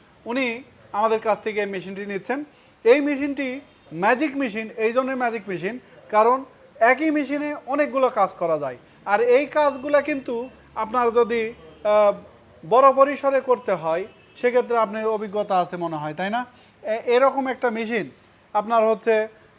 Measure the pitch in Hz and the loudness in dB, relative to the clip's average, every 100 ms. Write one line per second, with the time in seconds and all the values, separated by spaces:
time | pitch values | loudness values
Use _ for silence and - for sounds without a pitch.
0 | _ _ 220 247 254 233 - _ - 202 | _ _ -8 -4 -4 -6 -12 _ -10 -2
1 | 220 220 220 202 220 208 202 196 175 196 | 0 0 0 -2 -2 -4 -4 -4 -8 -10
2 | 202 196 196 269 294 _ _ _ 226 277 | -8 -8 -6 -6 -8 _ _ _ 4 4
3 | 285 269 285 277 262 269 - _ - 160 | 4 -2 -4 -4 -6 -8 -14 _ -14 -2
4 | 202 247 302 277 262 214 220 - 220 233 | 0 2 0 -2 -6 -6 -10 -4 -2 -2
5 | 254 254 247 226 196 180 180 247 - - | -2 -2 -4 -4 -8 -8 -6 -8 -16 -20
6 | - 214 226 262 269 - - - 233 254 | -2 4 4 2 -2 -18 -14 0 2 4
7 | 320 302 262 285 294 294 - 285 285 262 | 2 0 -2 -4 -6 -8 -4 -2 0 0
8 | 254 220 190 - 170 156 139 123 - _ | 0 2 0 0 -2 -2 -4 -10 -16 _
9 | - 208 247 247 285 302 294 262 285 285 | 0 2 4 4 4 2 2 0 0 0
10 | 285 285 262 233 247 - - - 214 247 | 0 -4 -4 -8 -8 -14 -14 -8 -4 0
11 | 240 226 220 233 220 240 - - 208 208 | 2 2 2 0 -4 -8 -20 -6 0 4
12 | 208 185 - - _ - 160 226 269 262 | 4 2 -6 -20 _ -14 2 6 6 6
13 | 277 277 277 269 254 247 - 180 160 165 | 4 2 0 0 0 -2 0 -4 -2 -4
14 | 214 - _ - 247 247 233 233 214 220 | -6 -14 _ -4 0 0 0 0 0 -2
15 | 220 220 214 208 202 190 175 175 170 156 | -2 -2 -4 -6 -2 0 -2 -4 -6 -6
16 | 151 151 190 233 247 - _ _ 220 226 | -8 -6 -4 -4 -6 -14 _ _ -6 -4
17 | 240 240 269 262 262 247 247 220 220 226 | 2 4 4 2 -4 -2 -2 -2 -4 -4
18 | 143 - _ _ _ 208 208 233 220 220 | -6 -12 _ _ _ -4 0 2 2 2
19 | 226 220 220 - _ | 2 0 0 -8 _